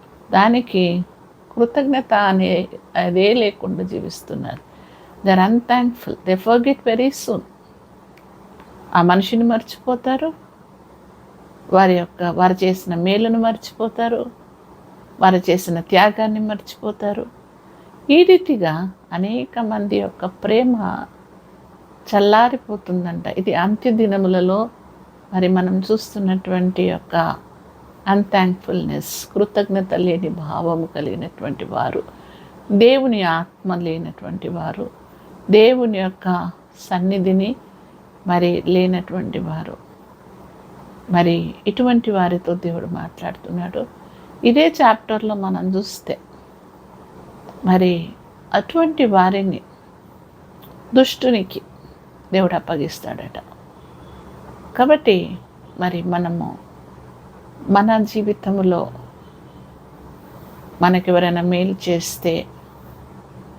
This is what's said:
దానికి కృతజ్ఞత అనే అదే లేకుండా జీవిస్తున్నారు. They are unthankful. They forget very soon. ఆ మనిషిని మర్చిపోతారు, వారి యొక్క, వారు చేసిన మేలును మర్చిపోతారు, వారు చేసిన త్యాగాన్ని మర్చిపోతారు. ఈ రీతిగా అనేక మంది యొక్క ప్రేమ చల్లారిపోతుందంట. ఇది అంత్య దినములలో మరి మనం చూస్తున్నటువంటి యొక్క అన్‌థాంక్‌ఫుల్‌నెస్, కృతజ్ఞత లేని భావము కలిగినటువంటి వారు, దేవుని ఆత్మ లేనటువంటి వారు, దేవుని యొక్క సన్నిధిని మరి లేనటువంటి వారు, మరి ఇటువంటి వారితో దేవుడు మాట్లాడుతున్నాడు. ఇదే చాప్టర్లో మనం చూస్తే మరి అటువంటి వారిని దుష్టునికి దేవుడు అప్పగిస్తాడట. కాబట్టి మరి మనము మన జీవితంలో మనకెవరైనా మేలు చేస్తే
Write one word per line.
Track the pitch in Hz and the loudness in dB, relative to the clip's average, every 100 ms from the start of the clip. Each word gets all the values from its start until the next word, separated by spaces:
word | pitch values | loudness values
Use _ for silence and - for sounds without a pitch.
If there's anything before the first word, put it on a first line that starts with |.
| - - - 196 | -20 -20 -2 2
దానికి | 214 240 240 190 180 175 180 - - - - | 4 2 0 0 0 -2 -6 -12 -20 -20 -10
కృతజ్ఞత | - 233 294 269 269 262 208 202 | -2 0 0 0 -2 0 2 2
అనే | 190 185 185 190 - - 175 | 2 2 0 -2 -12 -6 -4
అదే | 180 180 196 240 | 0 2 4 2
లేకుండా | 208 202 185 180 185 | 0 -2 -6 -6 -6
జీవిస్తున్నారు. | 139 - - - 135 - - - - - - - - | -8 -10 -12 -12 -10 -10 -12 -18 -20 -20 -20 -20 -4
They | 196 185 | 2 4
are | 190 | 4
unthankful. | 233 240 247 240 240 - - 185 | 2 2 2 0 -2 -10 -6 -2
They | 185 220 | 0 2
forget | 240 240 277 240 | 2 2 0 0
very | 226 262 - | 0 0 -2
soon. | - 208 - - - - - - - - - - - - - - - 180 | -6 -6 -8 -20 -20 -20 -20 -20 -20 -20 -20 -20 -20 -20 -20 -20 -2 2
ఆ | 175 | 4
మనిషిని | 185 190 233 233 | 4 2 0 2
మర్చిపోతారు, | 233 - - - 247 254 262 320 - - - - - - - - - - - - - - 190 | 0 -4 -8 -6 -4 -4 -4 -4 -8 -18 -20 -20 -20 -20 -20 -20 -20 -20 -20 -20 -20 0 4
వారి | 190 180 | 6 4
యొక్క, | 170 - 175 165 | -2 -6 -4 2
వారు | 185 185 | 2 2
చేసిన | 185 185 - 170 180 | 0 -2 -4 -2 0
మేలును | 208 226 226 226 | 2 2 0 0
మర్చిపోతారు, | 226 - - 220 220 233 226 240 - - - - - - - - - | -2 -10 -8 -6 -4 -4 -4 -6 -12 -20 -20 -20 -20 -20 -20 -20 0
వారు | 190 185 185 | 2 4 2
చేసిన | 277 190 170 170 | 0 0 -6 0
త్యాగాన్ని | 190 208 208 220 214 214 | 4 4 2 -2 -2 -4
మర్చిపోతారు. | 208 - - 214 208 208 208 - - - - - - - - - 302 | -8 -12 -10 -10 -6 -6 -6 -10 -16 -20 -20 -20 -20 -20 -10 4 6
ఈ | 359 | 8
రీతిగా | 359 359 247 165 160 185 - _ 175 | 6 4 -2 0 -2 -6 -10 _ -6
అనేక | 196 240 262 247 220 | -4 -4 -6 -6 -4
మంది | 214 202 202 | -4 -2 -2
యొక్క | 190 - 185 - | -2 -6 -10 -6
ప్రేమ | 240 220 254 233 185 - - - - - - - - - - - - | 0 2 2 0 -2 -8 -10 -18 -20 -20 -20 -20 -20 -20 -20 -20 -2
చల్లారిపోతుందంట. | 202 202 214 240 247 - 208 - 180 175 170 170 - | 2 6 6 4 2 -8 -10 -6 -4 -4 -8 -8 -4
ఇది | 196 165 | -2 0
అంత్య | 185 214 254 220 | 0 0 0 2
దినములలో | 220 196 190 185 180 196 233 - - - - - - | 2 2 2 2 2 0 -2 -8 -20 -20 -20 -20 -6
మరి | 185 185 185 | 0 2 2
మనం | 180 185 190 | 2 -2 0
చూస్తున్నటువంటి | 220 - 208 190 185 185 185 180 185 185 | -2 -2 -4 -2 -2 -2 0 0 0 -2
యొక్క | 180 - 170 165 - - - - - - - - | -2 -4 -2 -2 -6 -14 -20 -20 -20 -20 -10 0
అన్‌థాంక్‌ఫుల్‌నెస్, | 196 196 196 185 185 - 180 147 147 151 - - | 0 2 2 0 -2 -4 -6 -4 -6 -8 -12 -6
కృతజ్ఞత | - 208 - 202 196 190 175 180 | -2 0 -2 -2 -2 -2 0 0
లేని | 170 175 170 156 | 0 -4 -6 -8
భావము | 160 170 165 160 - | -4 -4 -4 -6 -8
కలిగినటువంటి | 151 - 165 - - - - | -8 -8 -10 -10 -10 -10 -8
వారు, | - 120 - - - - - - - - 202 233 | -6 -4 -6 -8 -16 -20 -20 -20 -18 -2 4 6
దేవుని | 269 262 214 180 165 | 4 2 0 0 -2
ఆత్మ | 175 _ 190 175 170 | -4 _ -6 -4 -4
లేనటువంటి | 160 165 180 196 180 170 170 | -6 -10 -14 -12 -10 -8 -8
వారు, | 160 180 - - - - - - - 214 | -8 -8 -12 -14 -20 -20 -20 -14 2 6
దేవుని | 226 254 240 196 185 | 6 4 0 -2 -4
యొక్క | 185 185 175 175 - - - - | -4 -4 -4 -4 -12 -20 -20 -8
సన్నిధిని | 180 185 196 185 185 196 262 - - - - - - 185 | -2 0 0 2 2 0 -6 -14 -20 -20 -20 -20 -12 -2
మరి | 175 175 175 - | 0 2 0 2
లేనటువంటి | 185 185 180 180 180 185 - | 2 2 0 -4 -8 -6 -6
వారు, | 170 160 - - - - - - - - - - - - - - - 175 | -6 -8 -10 -14 -20 -20 -20 -20 -20 -20 -20 -20 -20 -20 -20 -20 -2 2
మరి | 170 170 165 - - | 2 0 -4 -6 -4
ఇటువంటి | 208 247 240 233 | 0 2 2 2
వారితో | 196 175 175 180 175 175 | 0 0 0 -2 -4 -4
దేవుడు | 165 170 170 | -6 -6 -8
మాట్లాడుతున్నాడు. | 165 - 170 170 - 175 180 - 240 - - - - - 233 | -10 -12 -12 -12 -10 -8 -6 -8 -10 -14 -20 -20 -20 -2 2
ఇదే | 247 330 320 | 4 4 4
చాప్టర్లో | 254 220 - 214 214 208 | 4 2 -2 -4 -4 -4
మనం | 190 185 185 190 | -4 -4 -2 -4
చూస్తే | 202 - - - - - - - - - - - - - - - - - 190 | -6 -10 -10 -12 -12 -20 -20 -20 -20 -20 -20 -20 -20 -20 -20 -20 -20 -4 2
మరి | 185 180 170 165 - - - - | 4 2 0 -6 -14 -20 -20 -4
అటువంటి | 190 208 330 330 302 247 196 | -4 -2 0 0 2 2 4
వారిని | 185 196 196 147 - - - - - - - - - - - - - 247 | 4 2 -2 -4 -10 -20 -20 -20 -20 -20 -20 -20 -20 -20 -20 -20 2 4
దుష్టునికి | 262 - 254 226 190 - - - - - - - - | 4 2 0 0 -2 -10 -16 -20 -20 -20 -20 -20 -2
దేవుడు | 190 180 175 | 0 2 0
అప్పగిస్తాడట. | - 160 147 - - - - - - - - - - - - - - - - - - | -4 -4 -6 -8 -12 -12 -12 -16 -18 -20 -20 -20 -20 -20 -20 -20 -20 -20 -20 -20 -8
కాబట్టి | - 262 302 277 185 170 180 - - - - | 0 4 4 4 2 0 -10 -16 -20 -20 -6
మరి | 180 175 175 | -4 -4 -4
మనము | 175 175 170 160 - - - - - - - - - - - - | -4 -2 -4 -8 -10 -18 -20 -20 -20 -20 -20 -20 -20 -20 -14 0
మన | 202 214 220 | 2 4 2
జీవితంలో | 214 220 208 208 190 196 185 170 - - - - - - - - - - - - - - - - - - - - | 0 -2 -4 -4 -4 0 0 0 -4 -10 -20 -20 -20 -20 -20 -20 -20 -20 -20 -20 -20 -20 -20 -20 -20 -20 -20 -2
మనకెవరైనా | 175 185 180 175 175 175 175 | 2 2 2 2 2 0 0
మేలు | 180 185 190 | 0 -2 -4
చేస్తే | 180 170 - - 175 165 - - - - - - - - - - - | -2 -2 -4 -6 -4 -4 -6 -18 -20 -20 -20 -20 -20 -20 -20 -20 -20